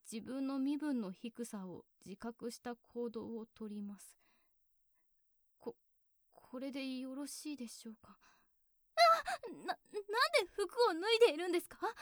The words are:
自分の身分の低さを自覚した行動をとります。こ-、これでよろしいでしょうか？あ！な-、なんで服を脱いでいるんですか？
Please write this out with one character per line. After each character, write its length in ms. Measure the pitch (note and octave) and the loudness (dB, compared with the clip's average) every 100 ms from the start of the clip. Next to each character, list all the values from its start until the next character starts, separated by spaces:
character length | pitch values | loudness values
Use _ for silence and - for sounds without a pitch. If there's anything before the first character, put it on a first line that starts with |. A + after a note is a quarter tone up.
| - | -10
自 120 | A3 | -10
分 220 | G#3 C4 C4+ | -6 -4 -2
の 140 | C#4 | 0
身 180 | C4+ D4 | 0 0
分 240 | D4+ B3+ | 0 -2
の 100 | G3 | -2
低 320 | F#3+ A#3 - A#3+ | -6 -10 -8 -8
さ 200 | G#3 F#3 | -8 -10
を 200 | E3+ - _ F3+ | -12 -16 _ -16
自 100 | G3+ | -10
覚 360 | A3+ A#3 A#3+ | -10 -8 -10
し 100 | - | -8
た 140 | B3 A#3+ | -10 -12
行 340 | _ A#3+ A#3+ | _ -8 -6
動 300 | A3 G#3+ A3+ | -6 -8 -8
を 80 | A3 | -10
と 200 | - A3 | -12 -10
り 140 | G#3 | -8
ま 180 | G3+ G3 | -8 -12
す。 160 | - - _ _ _ _ _ _ _ _ _ _ _ _ _ _ | -18 -20 _ _ _ _ _ _ _ _ _ _ _ _ _ _
こ-、 160 | A#3+ - _ _ _ _ _ | -12 -12 _ _ _ _ _
こ 280 | - - B3+ | -20 -14 -8
れ 120 | C#4 | -6
で 140 | C4+ C4+ B3+ | -4 -4 -4
よ 160 | C4 C4 | -6 -6
ろ 100 | C#4+ | -8
し 280 | - D4+ | -8 -8
い 40 | C#4+ | -8
で 100 | A#3 | -8
し 200 | - A3+ | -12 -14
ょ 60 | |
う 20 | A3 | -16
か？ 200 | - - | -20 -20
あ！ 1300 | - _ _ _ _ _ _ - E5+ E5 E5+ F#5 G#4+ A#3 F#4 | -20 _ _ _ _ _ _ 8 8 8 2 -6 -6 -10 -8
な-、 0 | |
な 80 | |
ん 0 | |
で 720 | - _ G#4 G4+ A4 D#5 D5+ F#4 | -8 _ -10 -4 2 4 4 2
服 160 | - F4+ A#4 A#4 | -2 -4 4 4
を 20 | |
脱 180 | E4 G4+ | 4 2
い 60 | A4+ | 8
で 140 | A4+ | 8
い 40 | D4+ | 6
る 100 | F4+ | 2
ん 40 | |
で 80 | E4+ | 0
す 80 | - | 0
か？ 100 | - - - | -4 -4 -4